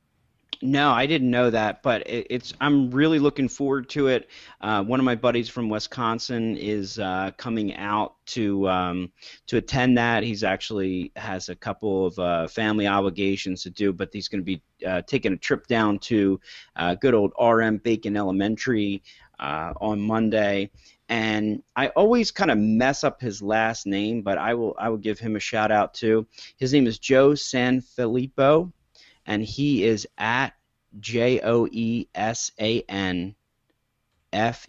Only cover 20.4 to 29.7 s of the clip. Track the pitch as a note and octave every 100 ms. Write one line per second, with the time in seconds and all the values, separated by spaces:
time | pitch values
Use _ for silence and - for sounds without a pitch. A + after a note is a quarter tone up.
20.4 | G#2 G2 G2+ _ - _ - A#2 A2 G#2+
21.4 | G#2+ G#2 - - C3+ - G#3 A#3+ A3 -
22.4 | F#3 A2+ G#2+ A2 B2+ C#3 C#3+ - B2 G2+
23.4 | G2+ A2 A2 A#2 G2+ G2 G#2+ A#2 G2+ F2+
24.4 | G2+ A#2+ A2 - A2+ A2 G#2+ G#2 A2+ G#2+
25.4 | - A2+ G#2+ G#2+ G2+ - A2+ A2 A2 -
26.4 | - - C3 C#3+ A#2+ A2 - C3 C#3 D3
27.4 | - C3 B2+ B2+ - - A#2+ B2 C3 -
28.4 | C3+ D#3 F3+ - _ _ - _ - G#2
29.4 | G#2+ B2 D3